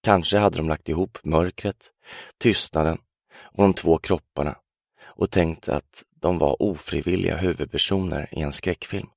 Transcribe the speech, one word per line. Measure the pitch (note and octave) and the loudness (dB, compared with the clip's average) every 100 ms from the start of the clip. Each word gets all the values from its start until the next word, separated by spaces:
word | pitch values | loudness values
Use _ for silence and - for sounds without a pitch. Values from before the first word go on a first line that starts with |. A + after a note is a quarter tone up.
Kanske | - G2 E2 G2+ | 4 2 4 4
hade | G#2 D#2 | 4 2
de | D#2+ | -2
lagt | D2+ - | -4 -4
ihop | D#2 F#2+ - | -4 -4 -6
mörkret, | D2 D#2+ F2+ - G2+ - - _ - - - _ | 0 2 0 -4 -8 -8 -20 _ -20 -20 -20 _
tystnaden | A#2+ F#2+ - D#2 D#2 E2 _ _ _ | 2 2 -2 0 0 -2 _ _ _
och | - - - | -20 -16 2
de | G2+ | 2
två | F2+ E2+ D#2+ | 4 2 2
kropparna | - F2 _ - C#2+ - _ _ _ _ | 2 -2 _ -6 -4 -6 _ _ _ _
och | - - G2 | -20 -4 0
tänkt | F#2+ E2 D#2+ - | 2 2 -2 -4
att | D2 _ - _ | -4 _ -20 _
de | _ E2+ F2 | _ -2 2
var | C#2+ C2 | 2 2
ofrivilliga | G#2 E2+ - - - F#2 F2+ D#2+ | -2 -2 -6 -4 -2 0 0 0
huvudpersoner | F2+ - D2 - - G2 F#2 D2 C#2+ | -2 -2 -6 -4 -2 -2 -2 -4 -6
i | - | -6
en | D2+ | -6
skräckfilm. | - F#2+ E2+ - G2+ - | -4 -4 -6 -8 -10 -10